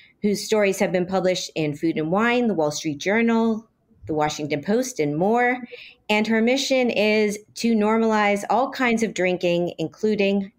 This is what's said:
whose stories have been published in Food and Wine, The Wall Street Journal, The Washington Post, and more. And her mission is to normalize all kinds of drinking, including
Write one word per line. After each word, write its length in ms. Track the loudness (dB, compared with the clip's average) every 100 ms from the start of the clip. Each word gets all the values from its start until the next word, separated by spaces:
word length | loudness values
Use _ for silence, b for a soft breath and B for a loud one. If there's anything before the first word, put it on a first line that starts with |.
| B B
whose 220 | -2 -2
stories 340 | 0 2 2 2
have 140 | 0
been 120 | 0
published 460 | 0 0 0 -2 -4 -4
in 180 | -4
Food 220 | -2 -2 -2
and 160 | -2
Wine, 340 | 0 2 2 0
The 80 |
Wall 160 | 0 -2
Street 280 | -2 -6 -4
Journal, 720 | -2 2 2 2 2 -2 -6 _ _ _ -6
The 80 |
Washington 480 | -2 -2 -2 -4 -4
Post, 380 | 0 -2 -2 -2
and 160 | -2 0
more. 420 | 0 2 0 -2 -8 B B B -2
And 200 | 0 2
her 120 | 2
mission 500 | 2 0 0 0 2
is 500 | 2 2 2 0 -2 -10 -4
to 180 | 0
normalize 720 | 2 2 2 2 2 2 0 0
all 220 | 0 0
kinds 320 | -2 0 0
of 120 | 0
drinking, 600 | 0 0 0 0 0 -2 -4
including 720 | -8 -2 -2 2 2 0 -4